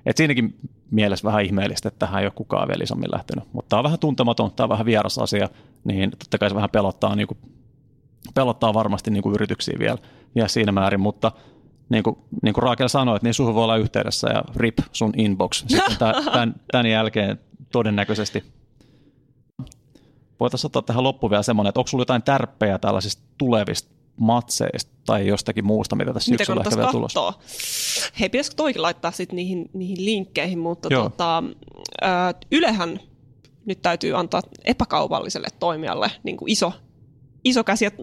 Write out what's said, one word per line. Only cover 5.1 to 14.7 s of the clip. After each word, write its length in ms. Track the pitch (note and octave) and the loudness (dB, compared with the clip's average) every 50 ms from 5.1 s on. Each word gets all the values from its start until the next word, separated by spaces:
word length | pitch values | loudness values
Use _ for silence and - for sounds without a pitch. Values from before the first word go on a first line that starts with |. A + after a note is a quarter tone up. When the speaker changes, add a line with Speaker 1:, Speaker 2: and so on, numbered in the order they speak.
| - - | -2 -2
Speaker 1:
asia, 300 | A2+ A2 - G2+ G2 - - - - - _ _ - | -2 -2 0 0 0 -2 -4 -12 -20 -20 _ _ -6
niin 280 | - G2+ F#2+ G2 G2 | -4 -2 0 0 -2
totta 260 | - - - - - | -4 -8 -6 -4 -2
kai 120 | G2+ G#2 G2+ | 0 0 0
se 60 | G2 | 2
vähän 140 | G#2+ G2+ G2+ | 0 -2 2
pelottaa, 460 | - G#2+ G2+ F#2+ - - - G2 G2+ | 2 2 2 2 0 0 -2 0 0
niinku, 220 | G#2 G#2 - - - - - - - _ _ _ _ _ _ _ _ _ _ _ _ - - - | 0 -2 -4 -6 -12 -14 -20 -20 -20 _ _ _ _ _ _ _ _ _ _ _ _ -20 -2 0
pelottaa 400 | C3+ C3+ B2 A2+ - - A2 G#2 | 2 2 2 2 2 2 2 4
varmasti, 380 | A2 A2 G#2 G2+ G2 - A2+ | 2 2 2 -2 -2 -2 -2
niinku, 200 | G#2+ G2 F#2+ G#2+ | -2 0 0 0
yrityksiä 440 | G2+ G#2 G#2+ G2 - - - - - - | 0 0 0 -2 -2 -4 -4 -6 -2 -2
vielä, 180 | G#2+ G#2+ A#2+ - - - - - - _ _ | 0 -2 -2 -2 -6 -16 -20 -20 -20 _ _
vielä 120 | A#2+ A2 | 0 0
siinä 240 | G2+ - A#2 A2 G#2 | 2 2 2 2 2
määrin, 280 | G2 G2 F#2+ G2 G2+ G2 | 2 2 2 2 2 2
mutta 300 | F#2+ G#2 - - - A2 - - - - - - _ - _ _ _ _ | 0 0 0 0 -2 -2 -2 -4 -16 -20 -20 -20 _ -20 _ _ _ _
niinku, 280 | A#2 A2 G2 A2+ - - _ - - - - | 0 2 2 0 -2 -2 _ -12 -8 -2 0
niinku 180 | A2 G2+ - | 0 2 2
Raakel 260 | A#2+ B2+ A#2+ A2+ C3 | 2 2 2 2 0
sanoi, 280 | A#2+ - C#3 C3 B2 A2+ | 0 2 2 2 2 2
että 100 | - A#2+ | 2 2
niin 80 | A#2 A2 | 0 2
suhun 220 | - C3+ A#2 A2 | 2 2 2 4
voi 80 | A2+ A2+ | 2 2
olla 140 | A2+ A2+ | 4 2
yhteydessä 500 | A2 A2 A2 - G#2+ G#2 G2+ - - - G#2+ A2 | 2 2 0 0 -2 -2 -2 -2 -2 0 0 0
ja 100 | G#2+ - - A#2 | 0 -2 -4 -2
rip 220 | A#2 A#2 A2+ | 0 0 0